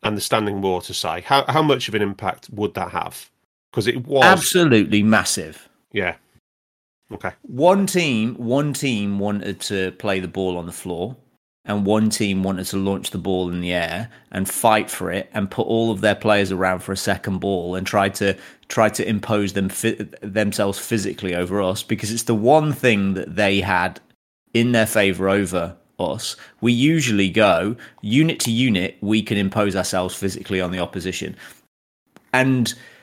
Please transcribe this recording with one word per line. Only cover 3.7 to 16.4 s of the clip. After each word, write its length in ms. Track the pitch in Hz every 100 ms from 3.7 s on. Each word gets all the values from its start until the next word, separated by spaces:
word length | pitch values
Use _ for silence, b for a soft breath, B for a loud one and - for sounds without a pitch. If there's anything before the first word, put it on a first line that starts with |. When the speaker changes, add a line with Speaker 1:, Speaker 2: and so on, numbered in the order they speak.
Speaker 1:
'Cause 160 | - 107
it 180 | 127 123
was 180 | 135
Speaker 2:
Absolutely 800 | 170 190 - 180 165 113 87 104
massive. 640 | 107 107 90 - 80 - - _ _
Speaker 1:
Yeah. 240 | 101 90 82 _ _ _ _ _ _ _ _ _
Okay. 200 | 107 117 -
Speaker 2:
One 420 | 254 123 170 196 190
team, 480 | 180 160 113 113 -
one 360 | 117 139 147
team 460 | 135 139 110 101 101
wanted 400 | 101 104 101 95
to 300 | - 98 92
play 260 | - 104 95
the 80 | 90
ball 300 | 92 92 87
on 80 | 85
the 40 |
floor, 440 | - 92 85 101 127 _ _ _ _ -
and 200 | 104 98
one 240 | 107 110
team 340 | - 104 95
wanted 220 | 95 92 90
to 120 | 98
launch 340 | 98 98 -
the 60 | 95
ball 320 | 92 92 90
in 120 | 87
the 100 | 87
air 360 | 90 82 87 117 b b
and 180 | 95 95
fight 420 | - 113 107 -
for 180 | - 90
it 180 | 95 -
and 160 | 107 98
put 140 | - -
all 260 | 113 117
of 100 | 98
their 120 | 104 98
players 360 | 110 104